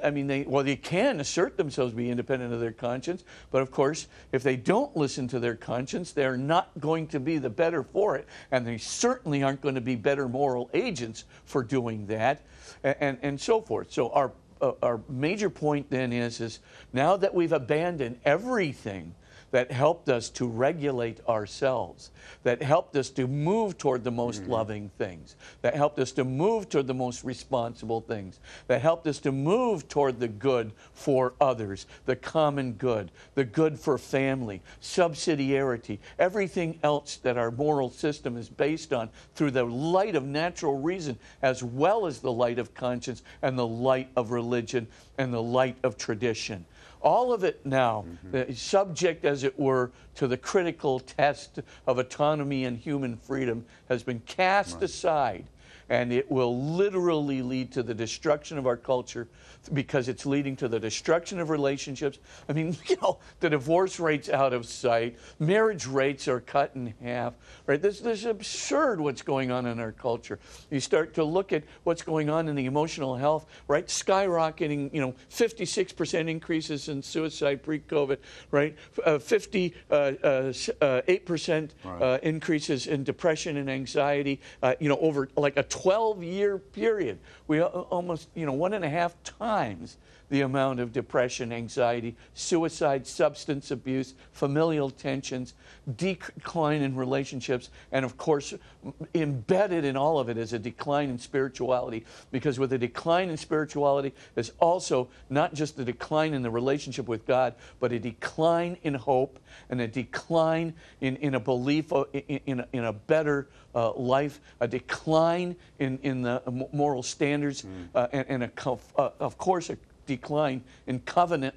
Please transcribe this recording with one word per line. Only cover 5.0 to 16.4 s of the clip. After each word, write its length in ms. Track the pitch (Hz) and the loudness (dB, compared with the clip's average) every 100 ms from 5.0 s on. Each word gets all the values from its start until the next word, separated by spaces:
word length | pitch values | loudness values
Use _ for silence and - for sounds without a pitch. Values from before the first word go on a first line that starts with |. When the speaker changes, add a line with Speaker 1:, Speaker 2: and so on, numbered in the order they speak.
| 139 147 123 | -2 -2 -4
Speaker 1:
to 100 | 127 | -2
their 160 | 120 113 | -2 -4
conscience, 560 | - 123 139 170 175 | -4 -4 -4 -6 -4
they're 240 | 147 131 127 | -2 0 0
not 360 | 139 170 - 160 | 0 0 0 -6
going 260 | 147 160 156 | -2 -2 -2
to 120 | 147 | -4
be 160 | 135 160 | -2 -2
the 120 | 127 | -2
better 320 | 110 165 165 | 0 0 0
for 360 | - 185 208 135 | -2 0 0 -2
it, 100 | - - - | -6 -18 -4
and 160 | 131 117 | -2 -2
they 100 | 113 | -6
certainly 680 | - - 240 254 160 143 | -8 0 0 0 0 2
aren't 180 | 139 139 | 2 0
gonna 180 | 143 131 | -2 -2
be 160 | 120 120 | -2 0
better 320 | 143 139 127 | 2 0 0
moral 420 | 131 143 123 - | 0 0 0 -2
agents 500 | 170 247 139 117 - - - - | -2 -2 -4 -8 -10 -18 -20 -4
for 180 | 143 | -4
doing 420 | 113 135 117 110 101 | 0 -2 -2 -6 -4
that, 340 | 110 120 151 - - - - | 0 2 0 -6 -20 -20 -2
a-, 180 | 139 135 | -2 2
and, 160 | 143 127 | 0 0
and 180 | 143 139 | -4 -4
so 220 | - 220 | 0 0
forth. 320 | - 104 92 | 2 -4 -2
So 160 | - 117 | -2 2
our, 240 | 147 131 - - - | 2 0 -4 -20 -2
uh, 120 | 135 - | -2 2
our 160 | 123 117 - | 0 0 -6
major 420 | 131 151 208 196 | -2 -2 0 -2
point 400 | - 151 147 143 | 0 0 0 -2
then 220 | 131 123 | -2 0
is, 300 | 120 120 117 | -2 -2 -4